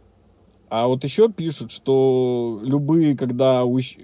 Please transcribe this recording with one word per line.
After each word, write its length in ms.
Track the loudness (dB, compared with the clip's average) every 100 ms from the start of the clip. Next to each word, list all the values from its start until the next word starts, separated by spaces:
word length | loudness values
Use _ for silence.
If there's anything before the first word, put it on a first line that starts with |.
| _ _ _ _ _ _ -8
А 180 | -2 0
вот 180 | -2
еще 240 | -2 2 2
пишут, 440 | 2 -6 -6 -12
что 880 | -8 0 2 4 2 0 -2 -4 -6
любые, 540 | -2 -2 2 2 2 0
когда 480 | -2 0 2 2
ущ-, 340 | 2 -2 -4 -12